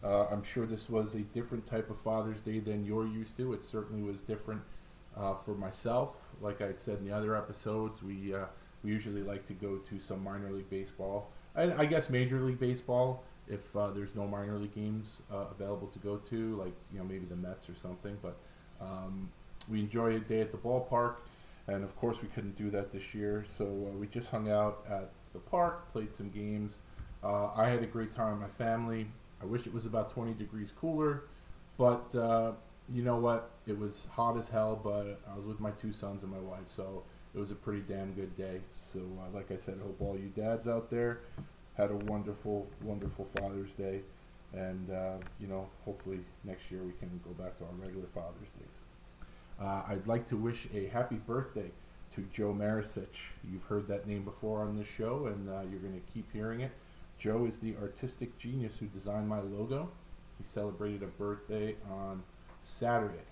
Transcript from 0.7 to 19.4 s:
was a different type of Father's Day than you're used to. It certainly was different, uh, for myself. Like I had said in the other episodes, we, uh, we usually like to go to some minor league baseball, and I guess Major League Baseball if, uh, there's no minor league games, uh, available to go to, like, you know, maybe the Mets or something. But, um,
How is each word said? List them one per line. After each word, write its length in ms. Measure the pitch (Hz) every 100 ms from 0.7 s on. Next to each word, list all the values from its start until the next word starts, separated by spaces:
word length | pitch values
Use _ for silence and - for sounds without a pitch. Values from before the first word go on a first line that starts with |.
| 110 -
was 260 | 113 107 110
a 60 |
different 440 | 104 120 120 117 -
type 240 | 113 110
of 100 | 107
Father's 420 | 110 110 110 107
Day 180 | 110 110
than 260 | 107 104 101
you're 220 | 107 110
used 280 | 110 110 -
to. 160 | 127
It 100 | 104
certainly 400 | - 110 101 107
was 180 | 104 98
different, 400 | - 107 - 110 - - - - - -
uh, 200 | 98 98
for 200 | - 101
myself. 640 | 95 - 117 110 104 - - -
Like 200 | 104 101
I 60 | 101
had 120 | 95
said 200 | - 101
in 60 | 98
the 100 | 104
other 200 | 107 107
episodes, 680 | 104 104 110 107 110 107
we, 300 | 95 98 98
uh, 120 | 95 95 - - -
we 80 | 104
usually 320 | 107 107 101
like 200 | 98 98 -
to 60 |
go 240 | 92 101 98
to 220 | - 101
some 240 | - 95
minor 280 | 95 101 101
league 180 | 98 95
baseball, 600 | 98 98 - 95 101 - - - -
and 180 | 175
I 120 | 175 147
guess 260 | 160 -
Major 280 | 123 127 131
League 180 | 131 123
Baseball 640 | 127 123 - 123 127 127 - - -
if, 280 | 101 - 104
uh, 140 | 104
there's 240 | 98 101
no 140 | 107 101
minor 260 | 101 101
league 220 | 104 104 107
games, 460 | 107 110 107 - -
uh, 120 | 98 98
available 380 | 98 98 101 95
to 120 | 98
go 180 | 101 104
to, 380 | - 113 113 107
like, 160 | 90 87 -
you 60 | 98
know, 60 | 92
maybe 200 | 95 90
the 100 | 87
Mets 320 | 90 95 -
or 80 | 90
something. 400 | 90 90 104 104
But, 160 | 87 - - - - -
um, 520 | 95 95 95 95 95 -